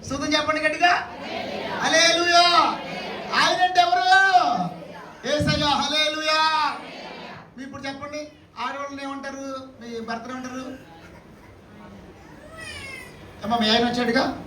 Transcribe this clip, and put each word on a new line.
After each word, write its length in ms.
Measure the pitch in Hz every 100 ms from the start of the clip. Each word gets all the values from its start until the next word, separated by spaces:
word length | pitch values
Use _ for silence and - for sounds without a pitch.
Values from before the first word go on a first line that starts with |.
| -
స్తోత్రం 280 | 269 302
చెప్పండి 280 | 302 302 302
గట్టిగా. 280 | 302 311 349 - - - - - - - - -
హల్లెలూయా. 580 | - 320 330 339 349 339 349 339 294 - - - - - - 220
ఆయన 260 | 311 349
అంటే 180 | 359 359
ఎవరు? 240 | 349 359 359 381 381 370 - 180 175 - - - - - 233
యేసయ్య. 360 | 302 294 294 294
హల్లెలూయా. 1080 | 277 277 294 311 302 311 311 320 311 294 - - - - - - - - -
మీ 60 |
ఇప్పుడు 240 | 269 277 277
చెప్పండి, 440 | 277 285 302 294 - - -
ఆడవాళ్ళని 440 | 247 277 285 277
ఏమంటారు? 680 | 277 269 269 269 269 269 262 -
మీ 180 | 233 233
భర్తను 320 | 226 226 233
ఏమంటారు? 640 | 254 254 254 269 - - - - - - - - - - 208 208 - - - - - 640 640 622 605 554 1017 - - - -
అమ్మ, 140 | 208 233
మీ 120 | 214
ఆయన 160 | 226 240
వచ్చాడుగా. 540 | 240 233 247 294 -